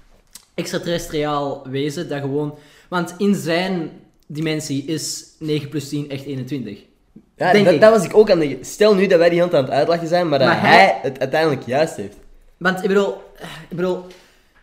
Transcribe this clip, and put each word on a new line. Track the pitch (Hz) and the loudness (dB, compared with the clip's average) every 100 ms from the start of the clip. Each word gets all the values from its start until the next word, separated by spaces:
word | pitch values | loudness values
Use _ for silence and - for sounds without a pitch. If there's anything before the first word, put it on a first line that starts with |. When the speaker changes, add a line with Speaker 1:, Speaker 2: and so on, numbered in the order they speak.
| _ _ _ - _ - | _ _ _ -20 _ -12
Speaker 1:
extraterrestriaal | 170 175 - 170 - 156 147 147 143 131 131 | -8 -6 -4 -6 -6 -4 -4 -2 -4 -6 -8
wezen | 135 147 147 156 | -6 -4 -6 -8
dat | 143 | -6
gewoon, | 135 139 147 147 - _ _ | -4 -4 -4 -8 -18 _ _
want | 180 170 - | -4 -4 -2
in | 202 185 | 0 0
zijn | 139 170 185 185 156 - - _ - | 0 -2 -2 -4 -6 -12 -20 _ -14
dimensie | 151 160 156 151 139 135 | -6 -4 -4 -4 -6 -4
is | 156 - - - _ | -6 -6 -10 -14 _
negen | 156 151 135 | -4 -4 -4
plus | 151 131 | -8 -6
tien | 147 143 | -8 -8
echt | 139 135 | -10 -10
eenentwintig. | 135 123 143 107 101 - _ _ - - - | -10 -8 -8 -8 -14 -18 _ _ -20 -20 -2
Speaker 2:
Ja, | 165 | 2
Speaker 1:
Denk | 208 196 | 4 6
Speaker 2:
dat, | |
Speaker 1:
ik. | 185 | 6
Speaker 2:
dat | 214 226 | 6 6
was | 160 | 4
ik | 208 | 4
ook | 214 | 6
aan | 180 | 4
het | 151 | 2
denken. | 127 - | -4 -10
Stel | - 208 202 | 0 4 4
nu | 196 | 4
dat | 175 | 4
wij | 170 | 4
die | 170 | 4
hand | 175 | 2
aan | 160 | 2
het | 131 | 0
uitlachen | 131 143 170 160 | 0 0 0 0
zijn, | 175 175 | 0 0
maar | 143 | 2
dat | 127 | 2
Speaker 1:
Maar | 113 | 2
Speaker 2:
hij | - 165 | 4 6
Speaker 1:
hij | 190 - | 6 4
Speaker 2:
het | 139 135 | -4 -4
uiteindelijk | 131 156 160 135 - | -2 0 0 -2 -2
juist | 131 156 - | -2 -2 -4
heeft. | 98 - - - _ _ | -12 -14 -20 -20 _ _
Speaker 1:
Want | 175 180 | -4 -2
ik | 190 | 0
bedoel, | 196 196 - - - 170 156 160 | 2 2 -2 -14 -20 -18 -18 -12
ik | 175 | -6
bedoel, | 185 180 180 - _ _ _ _ | -4 -4 -8 -20 _ _ _ _